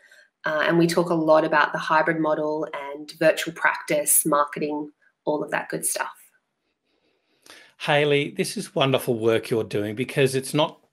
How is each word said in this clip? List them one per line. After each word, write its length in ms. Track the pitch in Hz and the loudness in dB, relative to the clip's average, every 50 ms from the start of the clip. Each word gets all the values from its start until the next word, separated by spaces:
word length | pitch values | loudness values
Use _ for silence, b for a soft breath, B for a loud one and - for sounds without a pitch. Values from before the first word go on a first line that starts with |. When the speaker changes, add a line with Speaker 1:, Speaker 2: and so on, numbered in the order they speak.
| b b b b b b b _ - | b b b b b b b _ -6
Speaker 1:
uh, 200 | 156 156 151 147 151 | -4 -2 0 0 2
and 100 | 165 170 | 4 4
we 80 | 165 | 4
talk 240 | 165 170 185 170 170 | 4 2 2 0 0
a 60 | 170 | 0
lot 300 | 165 160 156 156 156 156 | 0 2 4 4 4 4
about 260 | 160 156 151 147 - | 4 2 2 2 2
the 80 | - 156 | 0 -4
hybrid 400 | 160 - 160 156 156 165 160 156 | -2 0 2 2 2 2 0 0
model 480 | 156 151 156 156 151 151 151 156 156 - - 147 139 139 143 | 0 0 0 -2 -2 -4 -4 -4 -6 -8 -10 -12 -12 -12 -12
and 180 | 151 151 147 - | -14 -14 -14 -6
virtual 420 | - 165 156 - - - 170 170 | 0 2 2 2 2 -2 -8 -6
practice, 680 | - - 151 - - - - 165 151 147 - - - - | 0 0 0 0 0 -2 -2 -2 -2 0 2 0 2 4
marketing, 680 | 165 147 143 147 - - - - 147 151 147 151 147 - _ _ _ _ _ - | 4 4 4 4 0 -2 -6 -4 -4 -4 -4 -6 -8 -12 _ _ _ _ _ -4
all 180 | - 151 147 - | -2 -2 -2 -2
of 60 | - | -4
that 200 | - 165 - - | -4 -6 -4 -4
good 140 | - 160 - | -8 -6 -4
stuff. 300 | - - - - - - - - _ _ _ _ _ _ _ _ _ _ _ _ _ _ _ _ _ _ _ _ _ _ b b b b b b b b b | -4 -4 -4 -6 -8 -10 -16 -20 _ _ _ _ _ _ _ _ _ _ _ _ _ _ _ _ _ _ _ _ _ _ b b b b b b b b b
Speaker 2:
Hayley, 540 | - - 151 143 147 147 143 143 143 165 - - | -2 2 2 2 4 4 2 2 0 -2 -4 -4
this 180 | 185 - - | -4 -4 -4
is 200 | - - - - | -8 -10 -6 -2
wonderful 420 | - 135 139 131 120 - - 123 110 | 0 0 2 2 0 0 0 -2 0
work 320 | 110 113 113 110 - - | 2 2 2 0 0 -2
you're 140 | 127 110 110 | -2 -2 -2
doing, 320 | 101 - 107 104 104 107 | -2 -4 -4 -4 -4 -4
because 400 | 107 127 127 - 151 139 131 135 | -6 -6 -4 0 2 2 2 2
it's 180 | 135 127 - - | -2 -4 -2 0
not, 260 | 147 156 156 - _ _ _ | 0 0 0 -2 _ _ _